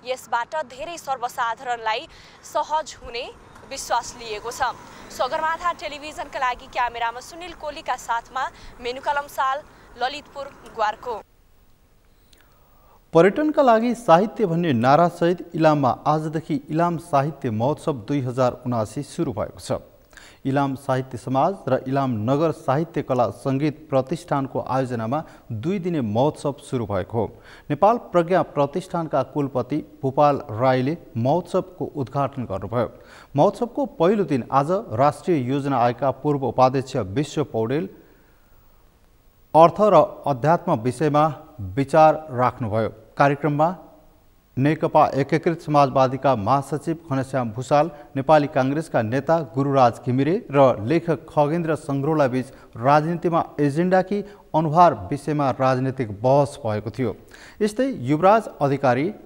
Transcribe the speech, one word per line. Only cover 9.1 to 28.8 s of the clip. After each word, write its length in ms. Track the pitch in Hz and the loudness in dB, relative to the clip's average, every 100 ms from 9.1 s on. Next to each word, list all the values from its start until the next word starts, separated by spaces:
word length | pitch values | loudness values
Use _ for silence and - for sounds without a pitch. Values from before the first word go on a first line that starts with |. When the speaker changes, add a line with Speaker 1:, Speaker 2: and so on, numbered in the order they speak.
Speaker 1:
लम्साल, 480 | 285 285 - 269 277 - - - 240 | -4 -4 -4 -2 -2 -8 -20 -20 -6
ललितपुर, 420 | 247 294 - 285 277 - 226 214 | -6 -6 -14 -14 -14 -16 -18 -4
ग्वारको। 460 | 214 214 247 214 - _ _ _ _ _ _ _ _ _ _ _ _ _ _ _ _ _ _ | -4 -4 -8 -10 -12 _ _ _ _ _ _ _ _ _ _ _ _ _ _ _ _ _ _
Speaker 2:
पर्यटनका 480 | 160 180 247 302 302 | 4 4 4 0 2
लागि 340 | 269 220 240 233 | 4 4 2 -4
साहित्य 500 | - 165 214 - 202 | 4 4 4 -2 -2
भन्ने 280 | 165 175 | 0 0
नारासहित 760 | 120 127 147 175 170 170 180 - 160 | 2 4 4 4 2 0 0 -6 0
इलाममा 480 | 160 151 135 - - | 2 4 2 0 0
आजदेखि 540 | 156 156 156 - 147 - | -2 -2 -8 -4 -6 -4
इलाम 280 | 156 170 165 | -2 -2 -2
साहित्य 540 | - 139 143 156 131 | -2 0 0 -4 -4
महोत्सव 420 | 107 120 151 - | 0 -2 -2 -4
दुई 280 | 139 101 143 | -6 -4 -4
हजार 420 | 127 123 123 120 127 | -4 0 0 0 -4
उनासी 380 | 120 107 - | -4 -4 -6
सुरु 300 | 143 - 160 | -10 -6 -6
भएको 260 | 107 92 - | -4 -8 -8
छ। 220 | - 104 - _ _ - - - 135 | -8 -8 -8 _ _ -20 -20 -10 -4
इलाम 300 | 135 139 131 | -2 -2 -4
साहित्य 420 | - 131 131 120 | -4 -4 -4 -10
समाज 380 | - 131 160 196 - | -4 0 0 -2 -2
र 160 | 131 131 | -2 0
इलाम 440 | 139 135 113 107 | -2 -2 -2 0
नगर 200 | 143 160 | 0 0
साहित्य 500 | 147 - 135 165 - | -2 -2 -2 -2 -6
कला 280 | - 127 110 | -2 0 0
सङ्गीत 580 | - 139 135 151 131 - | 0 -4 0 -2 -4 -2
प्रतिष्ठानको 760 | 131 131 165 - 143 135 - - | -2 0 -6 -4 -4 -2 -6 -4
आयोजनामा 560 | 131 127 120 110 147 160 - - | -2 -2 -4 -4 -4 -6 -18 -12
दुई 280 | 113 135 202 | -8 -4 -4
दिने 220 | 175 165 | -2 -2
महोत्सव 540 | 113 107 143 147 151 131 | -2 2 0 0 -8 -8
सुरु 260 | - 131 107 | -6 -6 -2
भएको 320 | 101 98 113 | -4 -2 -4
हो। 200 | 98 - - - - | -4 -6 -20 -20 -8
नेपाल 280 | 147 196 240 | 2 2 2
प्रज्ञा 440 | - 175 170 185 | 0 0 2 0
प्रतिष्ठानका 840 | 147 - 143 175 | 0 -2 -2 -2